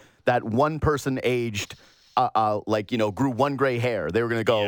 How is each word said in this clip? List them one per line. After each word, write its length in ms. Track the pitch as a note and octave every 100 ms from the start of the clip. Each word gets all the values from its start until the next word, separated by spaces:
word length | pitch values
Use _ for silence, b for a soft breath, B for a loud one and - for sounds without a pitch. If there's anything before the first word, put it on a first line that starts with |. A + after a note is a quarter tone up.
| b b -
that 180 | B2 A2+
one 340 | A2+ D3+ D#3
person 400 | D#3 C#3+ C#3+ C3
aged, 520 | A#2+ B2 A#2 G2+ - - b b b -
uh, 140 | B2 A2
uh, 240 | A2 G#2+ -
like, 240 | G#2+ G#2
you 60 | A#2+
know, 120 | G#2+
grew 200 | F2+ C3+
one 240 | A2+ C#3 C3+
gray 240 | C3+ A#2+
hair. 320 | B2 A2 D#2
They 100 | G2
were 80 | A#2
gonna 140 | A#2
go, 200 | A2 A2+